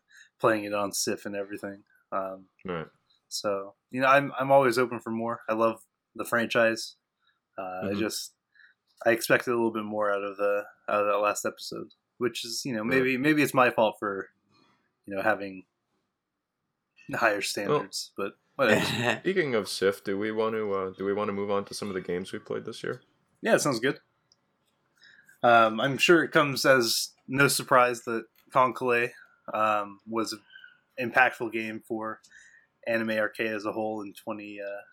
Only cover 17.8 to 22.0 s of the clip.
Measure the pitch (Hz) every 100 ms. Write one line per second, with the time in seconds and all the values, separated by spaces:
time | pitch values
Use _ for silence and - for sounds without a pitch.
17.8 | - - - - 101 - _ - 123 113
18.8 | - 110 120 107 - 190 151 117 95 -
19.8 | 95 101 - 98 107 107 110 110 107 98
20.8 | 95 92 98 101 104 101 101 101 101 -
21.8 | 104 95